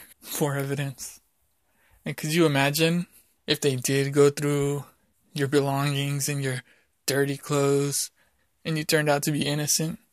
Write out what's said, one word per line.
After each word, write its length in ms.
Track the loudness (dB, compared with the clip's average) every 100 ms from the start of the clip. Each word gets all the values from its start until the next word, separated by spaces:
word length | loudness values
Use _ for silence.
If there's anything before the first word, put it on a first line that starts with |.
| -20
<laughs> 120 | _
for 360 | -12 -4 -2 -2
evidence. 640 | -4 -4 -6 -8 -16 -18 _ _ _ _ _ _ _ _
And 140 | -10 -6
could 160 | -2
you 140 | 2 4
imagine 580 | 4 2 2 2 2 -4 -14 _ _ -4
if 160 | 0
they 140 | 0 0
did 360 | 0 0 0
go 200 | 4 4
through 540 | 4 -2 0 -2 -4 -8 _ _ _ _
your 140 | -4 2
belongings 800 | 2 2 0 0 -2 -2 -2 -4
and 160 | -4
your 200 | -4 -6 -10 _ _ _ -2
dirty 320 | 0 0 -2
clothes 720 | -2 0 2 2 0 -2 -6 _ _ _ _ _
and 140 | -6 -4
you 60 |
turned 260 | 0 2 2
out 120 | 2
to 80 | 0
be 140 | -2 -2
innocent? 540 | -2 0 -2 -2 -6 _